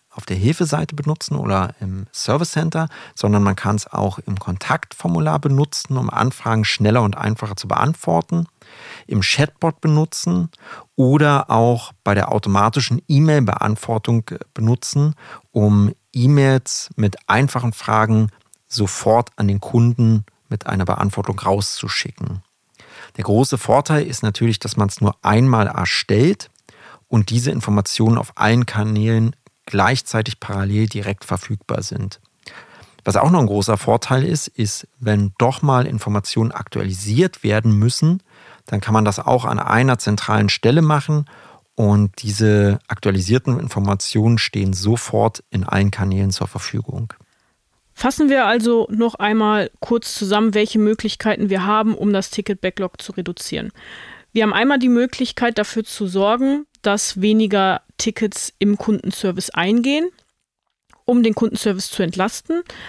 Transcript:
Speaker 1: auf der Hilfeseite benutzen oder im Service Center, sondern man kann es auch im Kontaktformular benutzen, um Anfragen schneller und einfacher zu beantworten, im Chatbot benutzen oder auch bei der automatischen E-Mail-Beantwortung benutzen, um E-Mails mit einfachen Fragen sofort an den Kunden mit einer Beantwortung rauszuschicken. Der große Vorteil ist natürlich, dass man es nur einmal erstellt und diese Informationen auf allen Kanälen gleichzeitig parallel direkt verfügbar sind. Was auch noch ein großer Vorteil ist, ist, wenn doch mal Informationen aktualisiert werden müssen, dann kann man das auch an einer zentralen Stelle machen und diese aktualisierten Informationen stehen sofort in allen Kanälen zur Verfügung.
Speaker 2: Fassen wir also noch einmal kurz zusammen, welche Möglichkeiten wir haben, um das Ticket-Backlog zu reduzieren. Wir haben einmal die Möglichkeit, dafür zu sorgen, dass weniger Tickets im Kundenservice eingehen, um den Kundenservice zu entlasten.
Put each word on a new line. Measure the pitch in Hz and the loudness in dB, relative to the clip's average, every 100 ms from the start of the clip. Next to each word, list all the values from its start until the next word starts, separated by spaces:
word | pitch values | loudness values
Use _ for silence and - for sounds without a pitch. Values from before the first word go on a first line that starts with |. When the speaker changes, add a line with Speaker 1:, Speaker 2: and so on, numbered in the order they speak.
| _ | _
Speaker 1:
auf | - - | -20 -6
der | 92 | 0
Hilfeseite | 107 165 165 147 160 151 | 0 0 0 -2 -4 -4
benutzen | 147 156 - 143 | -4 -4 -4 -4
oder | - 95 104 - | -2 -2 -2 -6
im | 98 95 95 | -8 -8 -10
Service | - - 135 165 | -10 -2 -2 0
Center, | - 165 160 160 - - - | -2 -2 -2 -4 -8 -20 -4
sondern | 107 104 | 0 2
man | 101 95 | 2 0
kann | 98 104 | -2 -4
es | - | -4
auch | 92 98 92 | -4 -4 -4
im | - 98 | -8 -8
Kontaktformular | - 92 - 147 - - 175 170 156 151 | -6 -8 -4 -4 -4 -8 -2 0 0 0
benutzen, | 143 135 147 - - 131 | 0 0 0 -4 -6 -4
um | 113 | -2
Anfragen | - 127 - 113 110 104 | -2 -2 -2 -2 0 0
schneller | - 101 120 | 0 2 4
und | 107 98 | 2 -2
einfacher | 107 110 104 98 | -4 -4 -6 -8
zu | 92 | -4
beantworten, | - 139 165 - 165 - 170 170 _ - - - - - | -2 0 -2 -2 -2 0 -4 -4 _ -20 -20 -20 -20 -4
im | 107 | -2
Chatbot | 92 - 151 - 165 156 | 0 0 0 0 -4 -2
benutzen | 160 151 160 - - 180 165 - - - - - | 0 2 0 -4 -2 -2 -2 -8 -20 -20 -14 0
oder | 127 147 151 139 - | 2 4 4 2 2
auch | 113 117 120 - - | 2 4 2 -4 -6
bei | - | 0
der | 101 - | 0 2
automatischen | 107 101 98 107 139 123 120 - | 0 2 2 4 2 0 -2 2
E-Mail-Beantwortung | 143 156 147 110 - - 107 - 113 - 117 110 - - | 2 4 4 2 0 -2 -2 -2 -4 0 0 -2 -12 -12
benutzen, | - 110 120 - 143 147 151 - - _ | -2 0 0 -2 0 0 0 -10 -20 _
um | 117 104 104 101 - _ | 2 4 4 4 0 _
E-Mails | - 123 147 135 131 - - - - | 0 4 4 4 2 0 -8 -8 -2
mit | 107 - - | -2 -2 -2
einfachen | 104 139 123 120 | 2 2 0 -4
Fragen | - - 110 110 110 107 - _ - _ | -4 0 2 4 4 2 -2 _ -20 _
sofort | - 101 - - 113 117 - | -2 -2 0 2 2 2 -2
an | 101 | 0
den | 101 | 0
Kunden | - 120 120 117 113 110 104 _ _ | 0 2 2 4 4 2 0 _ _
mit | 117 - | -8 -4
einer | 95 92 | -2 -2
Beantwortung | 98 101 98 - 98 | 0 -2 -4 -6 -4
rauszuschicken. | 95 98 98 - 104 - - - - 95 - _ _ _ - - - - | -2 -2 -2 -6 -6 -6 -6 -8 -10 -10 -14 _ _ _ -20 -20 -18 -8
Der | |
große | 107 104 135 123 | 0 2 2 0
Vorteil | - 127 147 156 - | 2 2 4 0 0
ist | 127 | -4
natürlich, | 110 101 117 107 | -4 0 0 0
dass | 104 - | -4 -2
man | 101 | -2
es | - | 0
nur | 101 - | -2 0
einmal | - 107 131 117 101 | 2 4 4 4 0
erstellt | - 87 - - 101 147 208 - _ _ - - - _ | -2 -2 -2 0 2 2 0 -6 _ _ -20 -20 -20 _
und | 117 101 | 0 2
diese | 113 123 | 0 -2
Informationen | 131 - 104 98 - 113 113 | -4 0 -2 -2 0 2 2
auf | - - | -2 -2
allen | 107 117 120 | 2 2 0
Kanälen | 107 107 107 110 113 113 - _ _ - | -2 -2 0 2 2 2 -2 _ _ -6
gleichzeitig | 98 113 131 - 113 107 - | 0 2 0 -2 -4 -4 -6
parallel | - 101 98 104 110 | -8 -4 -2 0 0
direkt | - 101 101 - | -2 -6 -8 -6
verfügbar | 92 - 107 - 110 | -8 -6 -10 -6 -6
sind. | 95 - 98 - _ _ - - - - - _ | -6 -6 -8 -10 _ _ -20 -20 -20 -20 -20 _
Was | - 101 | -2 2
auch | 156 | 4
noch | 180 | 4
ein | 117 | 4
großer | 101 98 107 | 0 0 0
Vorteil | - 113 - 131 | 0 0 0 0
ist, | 156 165 - | 0 -2 -4
ist, | - 107 - - _ | -4 -4 -4 -14 _
wenn | 120 104 101 - | 0 2 0 0
doch | 120 139 | 0 2
mal | 147 127 123 | 2 2 0
Informationen | 110 104 104 101 - 113 | -4 -2 -4 -2 -2 -2
aktualisiert | - - - 98 92 101 117 185 - | -4 -8 -6 -6 -6 -2 0 0 0
werden | 113 107 110 | 0 2 4
müssen, | 104 113 - 156 185 - _ - - - | 4 4 2 2 2 -4 _ -20 -20 -6
dann | 104 | -6
kann | - | 2
man | 107 107 | 2 2
das | 101 | 0
auch | - 120 117 | 0 0 2
an | 113 | -2
einer | - 110 131 123 | 2 2 4 2
zentralen | - 104 - 107 104 | 0 -2 0 2 2
Stelle | - 113 147 | 2 2 4
machen | 156 151 - 151 147 - - - _ | 4 2 0 -2 -2 -10 -20 -20 _
und | - 107 104 101 - | 0 4 4 2 -2
diese | 107 101 110 104 101 101 - | -8 0 4 4 4 2 -4
aktualisierten | - 101 95 90 123 - 123 | -4 0 0 2 0 2 -2
Informationen | - - 98 98 - 113 113 117 | -2 -2 -2 -2 -2 0 2 2
stehen | - - 95 | 0 -2 -2
sofort | 92 101 117 - 110 110 - - | 0 0 -2 0 0 0 0 -6
in | 95 | -6
allen | 92 - 101 | -2 0 0
Kanälen | - 98 95 98 | 0 -2 0 0
zur | 95 95 | -2 -6
Verfügung. | - - 107 113 127 113 - _ _ _ _ _ _ _ - | -8 -8 -8 -8 -8 -10 -12 _ _ _ _ _ _ _ -4
Speaker 2:
Fassen | 247 - 294 | -4 0 2
wir | 269 220 | 4 4
also | 233 226 233 - | 2 2 2 2
noch | 214 233 - | 0 0 0
einmal | 202 220 208 214 190 - | 0 2 2 0 -2 -6
kurz | - 233 - | -2 -2 -2
zusammen, | - 196 208 226 | -6 -2 2 2
welche | 208 214 220 | 2 0 2
Möglichkeiten | 208 220 214 - 220 208 202 | 2 0 -4 -4 -2 0 0
wir | 190 190 | 0 0
haben, | 214 220 220 | 0 0 0
um | 208 | 0
das | 196 - | 0 -2
Ticket-Backlog | - 202 196 185 - 185 - | -8 -6 -4 -4 -4 -8 -8
zu | - | -12
reduzieren. | 190 175 175 - 151 - - - - - - _ | -10 -8 -8 -8 -8 -8 -14 -20 -20 -20 -20 _
Wir | 220 | 0
haben | 214 | 0
einmal | 202 247 277 | 2 2 2
die | 247 | 2
Möglichkeit, | 240 247 - 254 - 240 226 | 2 0 -2 -6 -2 -2 -2
dafür | 208 226 | -4 -6
zu | 214 - 196 | -8 -8 -4
sorgen, | 190 202 233 269 285 294 _ | 0 0 2 0 -2 -6 _
dass | 220 208 - - | -2 -2 -4 -2
weniger | 208 220 220 202 190 180 - _ | 2 2 2 2 0 -2 -6 _
Tickets | - - 214 - - - | -6 -2 -4 -4 -10 -2
im | 208 202 | 0 0
Kundenservice | - 208 - - 196 185 - | 0 -2 -2 -4 -4 -4 -6
eingehen, | - 180 233 247 294 349 - _ _ _ _ _ _ _ _ | -2 0 0 0 0 -2 -8 _ _ _ _ _ _ _ _
um | - 247 | 0 2
den | 226 | 2
Kundenservice | 208 226 - 214 190 - | 2 -2 0 -4 -4 -6
zu | - | -4
entlasten. | 175 185 196 - - 330 349 - | -4 -2 -4 -4 -6 -6 -6 -14